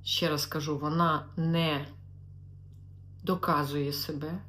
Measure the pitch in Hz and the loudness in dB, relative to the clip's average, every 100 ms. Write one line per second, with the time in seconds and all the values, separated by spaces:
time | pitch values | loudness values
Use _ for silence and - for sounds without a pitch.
0 | - - 170 151 - 156 147 143 151 165 | 0 2 2 2 0 -2 0 0 2 6
1 | 170 151 - - 165 165 165 143 143 - | 6 4 0 0 4 4 4 2 -2 -10
2 | - - - - - - - - - - | -16 -16 -16 -16 -16 -18 -18 -18 -18 -16
3 | - - - 180 - 151 143 147 143 143 | -16 -6 0 2 4 2 2 0 0 -2
4 | - 147 151 180 | -4 -4 -4 -6